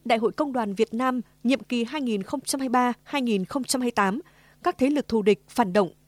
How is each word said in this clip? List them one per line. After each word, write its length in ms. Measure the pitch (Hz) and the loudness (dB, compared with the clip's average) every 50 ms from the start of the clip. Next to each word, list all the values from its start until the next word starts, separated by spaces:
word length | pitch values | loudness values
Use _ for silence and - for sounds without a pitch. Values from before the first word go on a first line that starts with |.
| - | -2
Đại 120 | 233 233 | 0 0
hội 140 | 226 233 185 | 2 2 0
Công 220 | 180 - 302 285 254 | 0 -2 -2 -2 -2
đoàn 200 | 254 220 202 196 | -2 -2 -2 0
Việt 200 | 196 220 - - | 0 0 0 0
Nam 280 | 226 262 262 254 247 - - _ _ - | -2 -2 -2 -2 -2 -6 -8 _ _ 0
nhiệm 200 | 233 269 254 220 | 0 0 0 -2
kỳ 200 | - 254 240 233 | -4 -4 -2 -2
hai 180 | 226 285 311 | -4 -4 -4
nghìn 220 | 269 240 214 196 190 | -2 -2 -2 -2 -4
không 180 | - 294 269 | -6 -8 -6
trăm 200 | - - - 269 | -4 -6 -4 -4
hai 80 | 269 254 | -2 0
mươi 40 | 240 | 2
ba 200 | 247 247 247 233 - _ | 2 2 2 0 -4 _
hai 180 | - - 285 | -6 -4 -2
nghìn 240 | 247 240 214 190 185 | 0 0 0 0 -2
không 180 | - - 277 247 | -2 -4 -4 -2
trăm 180 | - - 254 | -2 -2 -2
hai 40 | 254 | -2
mươi 60 | 240 | 0
tám, 300 | - 220 202 190 202 285 - _ _ _ _ _ _ _ - | 0 2 2 2 0 -2 -6 _ _ _ _ _ _ _ -2
các 140 | - 226 | -2 0
thế 120 | - 254 277 | 2 2 2
lực 180 | 302 277 233 | 2 0 0
thù 140 | - 226 220 | 0 -2 2
địch, 220 | 196 214 202 - _ | 4 4 2 2 _
phản 260 | - - - 233 185 180 | -2 -2 0 0 2 2
động, 160 | 208 190 160 - _ _ | 2 2 2 -2 _ _